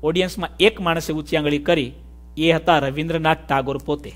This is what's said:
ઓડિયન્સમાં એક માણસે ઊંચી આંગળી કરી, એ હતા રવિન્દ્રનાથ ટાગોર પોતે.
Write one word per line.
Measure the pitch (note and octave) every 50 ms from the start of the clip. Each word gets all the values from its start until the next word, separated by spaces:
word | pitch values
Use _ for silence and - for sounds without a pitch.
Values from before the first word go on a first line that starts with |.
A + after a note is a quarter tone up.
ઓડિયન્સમાં | D3+ D3+ E3 F#3 F3+ F3+ - - E3+ D#3+ - -
એક | F3+ G#3+ A3 -
માણસે | F#3+ E3+ E3 E3 D#3+ -
ઊંચી | D#3 D#3 D3+ - -
આંગળી | D#3+ D3 D3 D3 D3
કરી, | D3 - F3 D#3+ C3 A#2+ - - - - - - - - -
એ | D3+ D#3 E3
હતા | E3 D#3+ D#3+ - E3 D3+
રવિન્દ્રનાથ | C3+ C#3 C3+ D3+ D#3+ E3 E3 E3 D#3 D#3 D#3+ D#3 - -
ટાગોર | C#3+ C#3 C3 C3 C3+ C#3
પોતે. | - - D3 D3 - G#2+ -